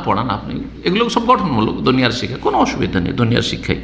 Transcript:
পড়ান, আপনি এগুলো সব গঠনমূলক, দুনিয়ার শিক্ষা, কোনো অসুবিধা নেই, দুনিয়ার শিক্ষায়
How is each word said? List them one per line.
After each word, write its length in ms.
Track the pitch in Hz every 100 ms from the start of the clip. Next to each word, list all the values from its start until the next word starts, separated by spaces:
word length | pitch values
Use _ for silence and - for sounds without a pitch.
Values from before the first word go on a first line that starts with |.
পড়ান, 260 | 127 101 123
আপনি 300 | 104 - 139 - -
এগুলো 240 | 175 196 233
সব 180 | - 226
গঠনমূলক, 480 | 247 190 117 110
দুনিয়ার 360 | - 110 127 123
শিক্ষা, 280 | 110 104 139
কোনো 200 | - -
অসুবিধা 420 | 247 - 113 95
নেই, 120 | 87
দুনিয়ার 300 | 90 117 113
শিক্ষায় 360 | 113 - - -